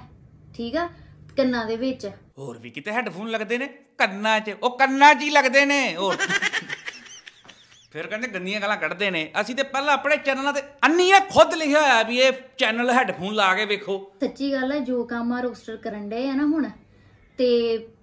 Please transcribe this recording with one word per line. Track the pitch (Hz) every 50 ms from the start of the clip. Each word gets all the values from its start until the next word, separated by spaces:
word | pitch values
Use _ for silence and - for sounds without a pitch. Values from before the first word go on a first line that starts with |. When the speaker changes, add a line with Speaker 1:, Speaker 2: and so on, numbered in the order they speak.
| - - - - - - - - - - -
Speaker 1:
ਠੀਕ | - 233 233 240
ਆ, | 320 349 349 - - - - - - - - - -
ਕੰਨਾਂ | 262 254 247 240 226
ਦੇ | 214 226
ਵਿੱਚ। | 220 254 262 254 - - 202 185 - - _ _ 139
Speaker 2:
ਹੋਰ | 135 123 117 113
ਵੀ | 110 120
ਕਿਤੇ | 120 147 143 208
ਹੈੱਡਫੋਨ | 214 240 240 208 156 180 214 226
ਲੱਗਦੇ | 226 214 220 196 233 247
ਨੇ | 269 277 - - _ _ _ -
ਕੰਨਾਂ | 247 214 190 202 214 220 220 214
'ਚ? | 214 220 196 - 247
ਉਹ | 247 247 247
ਕੰਨਾਂ | 269 262 269 269 285 294 294
'ਚ | 247
ਹੀ | 294 294
ਲੱਗਦੇ | 294 285 262 262 240 277 285
ਨੇ | 277 285 277 262 214 165
ਹੋਰ। | 170 196 190 180 - 392 381 381 392 - 415 - - - - - - - - - - - - - - - - - _ - - - _ _ _ _ - _ _
ਫਿਰ | - 151 170 180
ਕਹਿੰਦੇ | 202 214 240 247
ਗੰਦੀਆਂ | 196 185 180 185 208 214
ਗੱਲਾਂ | 196 208 214 190
ਕੱਢਦੇ | 165 156 180 175 208 196
ਨੇ। | 180 160 156 - - 196
ਅਸੀਂ | 214 214 247
ਤੇ | 247 269
ਪਹਿਲਾਂ | 269 - 269 277 294 277
ਆਪਣੇ | 269 277 285 302 294
ਚੈਨਲਾਂ | - 277 269 262 269 285 277
ਤੇ | 285
ਅੰਨੀਆਂ | 277 - - - - 277 320 349 359 370 392 381
ਖੁਦ | 381 381 - - 330 330 359
ਲਿਖਿਆ | 330 320 285 285 302
ਹੋਇਆ | 302 277 247 226 220
ਵੀ | 220 240 247
ਇਹ | 262 262 254 262 - - _ -
ਚੈਨਲ | 254 220 220 233 240 254
ਹੈੱਡਫੋਨ | 240 254 254 196 170 147 175 196 214
ਲਾ | 214 202 185 185
ਕੇ | 196 214
ਵੇਖੋ। | 202 208 190 - 185 196 190 - - - -
Speaker 1:
ਸੱਚੀ | 277 - - - 269 277
ਗੱਲ | 277 269 254 262
ਹੈ, | 285 294
ਜੋ | 254 247 254 240 233
ਕੰਮ | 233 240 233 233 240 240
ਆ | 247
ਰੋਸਟਰ | 247 247 226 - - - 220 214
ਕਰਨ | - 226 208 208 208 202
ਡਏ | 226 233 262 277
ਆ | 269
ਨਾ | 269 294
ਹੁਣ, | 294 311 320 254 - - - _ _ _ _ _ _ _ _ _ _ _ -
ਤੇ | 254 247 240 240 233 233 226 220 226 - - _